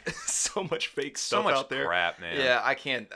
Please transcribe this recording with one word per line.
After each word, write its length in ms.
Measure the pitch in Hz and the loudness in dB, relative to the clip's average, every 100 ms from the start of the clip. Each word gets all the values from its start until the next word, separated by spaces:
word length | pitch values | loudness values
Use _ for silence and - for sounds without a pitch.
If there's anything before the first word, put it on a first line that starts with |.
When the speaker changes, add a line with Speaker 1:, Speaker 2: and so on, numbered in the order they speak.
| - | -8
Speaker 1:
<laughs> 180 | - - | -6 -4
so 420 | - - 202 185 | -2 -2 -2 -4
much 160 | 160 - | -4 -4
fake 300 | - 143 - | -4 -6 -6
Speaker 2:
So 180 | - - | 0 2
Speaker 1:
stuff 60 | |
Speaker 2:
much 120 | 208 135 | 4 2
Speaker 1:
out 140 | 139 | 0
there. 160 | 131 139 | -2 2
Speaker 2:
crap, 340 | 87 85 - | 2 2 0
man. 160 | 85 85 | -4 0
Speaker 1:
Yeah, 240 | 131 120 | 4 4
I 100 | 117 | 2
can't. 340 | 139 147 123 104 | 0 -2 -4 -6